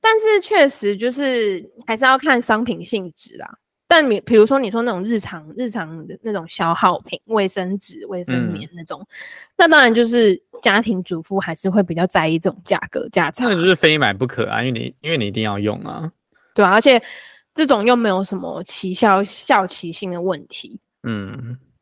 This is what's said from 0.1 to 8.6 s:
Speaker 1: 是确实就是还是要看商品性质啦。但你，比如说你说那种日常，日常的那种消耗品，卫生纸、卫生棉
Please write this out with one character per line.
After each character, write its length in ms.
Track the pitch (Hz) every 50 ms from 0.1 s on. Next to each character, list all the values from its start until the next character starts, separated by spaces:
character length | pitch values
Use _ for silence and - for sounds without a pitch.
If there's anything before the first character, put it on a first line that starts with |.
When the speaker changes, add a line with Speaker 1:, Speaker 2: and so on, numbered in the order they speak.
| 453 440
Speaker 1:
是 200 | 440 440 427 403 -
确 260 | - 427 381 285 277
实 260 | - - 214 202 202
就 160 | 190 226 247
是 560 | 247 277 285 262 254 233 220 208 190 175 - - _ - -
还 100 | - 226
是 80 | 220 269
要 140 | 262 262 269
看 220 | 277 302 262 240
商 220 | 240 - 220 214 247
品 220 | - 180 165 175
性 260 | - - 208 185 175 -
质 180 | - - - - -
啦。 200 | - - - _ _ _ _ _ _ -
但 220 | 349 320 302 262
你， 80 | 214 190 -
比 120 | - 247
如 120 | 220 214
说 120 | 226 269 269
你 120 | 254 196
说 100 | 208 226 233
那 80 | 247
种 120 | 208 180 185
日 160 | 220 233 214
常， 260 | - - 185 165 151 156 151
日 140 | 208 254 233
常 380 | 214 220 165 156 165 165 156
的 120 | - 185 - -
那 100 | 226 208
种 140 | 185 160 165
消 240 | - - 185 165 170
耗 260 | - - 185 170 -
品， 200 | - - - - -
卫 200 | 214 226 214 196
生 320 | 185 - 196 180 185 196 196
纸、 280 | - - - - -
卫 180 | - 196 180 175
生 180 | 131 127 123 120 - -
棉 140 | 98